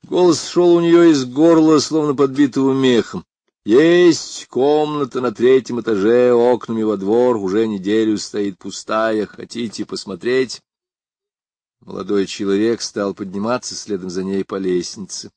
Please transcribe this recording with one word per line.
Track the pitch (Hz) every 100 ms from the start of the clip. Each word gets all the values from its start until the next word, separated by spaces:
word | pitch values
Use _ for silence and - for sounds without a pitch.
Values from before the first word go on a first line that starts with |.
Голос | - 160 180 151 -
шел | - 175 170
у |
нее | 170 170
из | 170 147 127
горла, | 127 165 165 156 151
словно | - 156 151
подбитого | 135 139 131 143 135 135
мехом. | 135 131 120 - 92 - _ _ _
«Есть | - 117 165 175 175 156 - - -
комната | 123 139 151 151 147 135 123
на | 123
третьем | 107 117 131 - 120
этаже, | 113 104 101 120 123
окнами | 120 120 123 - 113
во | 110 101
двор, | 95 113 123 117
уже | 98 101 113
неделю | 104 92 110 110 104
стоит | - 110 101 92
пустая. | 101 - - 110 113 110 95
Хотите | - 95 117 117 -
посмотреть?» | 101 95 - 95 113 131 127 - _ _ _ _ _ _ _ _ _ _ _ _
Молодой | - 98 95 101 92
человек | - 101 98 113 113
стал | - 113 101
подниматься | 92 98 98 107 123 -
следом | - - 98 92
за | 90
ней | 95 98
по | 92 98
лестнице. | 95 90 85 - 95 - 104